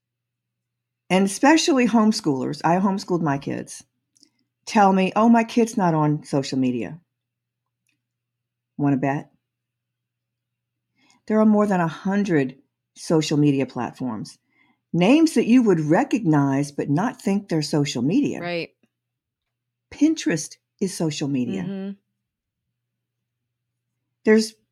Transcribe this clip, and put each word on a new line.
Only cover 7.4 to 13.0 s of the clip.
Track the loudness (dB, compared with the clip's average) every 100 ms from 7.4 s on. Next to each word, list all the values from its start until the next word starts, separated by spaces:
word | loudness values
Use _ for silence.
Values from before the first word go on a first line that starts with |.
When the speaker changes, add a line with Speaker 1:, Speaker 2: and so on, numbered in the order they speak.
| _ _ _ _ _ _ _ _ _ _ _ _ _ -4
Speaker 1:
Wanna | -2 -2
bet? | -2 -6 -10 _ _ _ _ _ _ _ _ _ _ _ _ _ _ _ _ _ _ _ -2
There | 2
are | 4
more | 4 2
than | 0
a | -2
hundred | -4 -4 -2 0 0 0 -6 _ _ _
social | -14